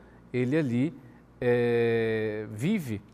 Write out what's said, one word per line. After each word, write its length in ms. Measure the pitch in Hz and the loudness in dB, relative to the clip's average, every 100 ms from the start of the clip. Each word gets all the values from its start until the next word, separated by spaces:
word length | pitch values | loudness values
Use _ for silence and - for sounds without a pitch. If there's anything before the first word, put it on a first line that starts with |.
| - - - | -20 -20 -6
ele 240 | 123 127 156 | -2 0 0
ali, 380 | 143 120 127 123 - - - - | 0 0 -2 -4 -18 -20 -20 -4
eh, 1040 | 123 120 120 117 117 117 113 110 110 107 107 | 2 2 4 2 2 2 0 0 -2 -4 -8
vive 500 | 107 147 220 139 101 - | -4 -2 -2 -2 -6 -8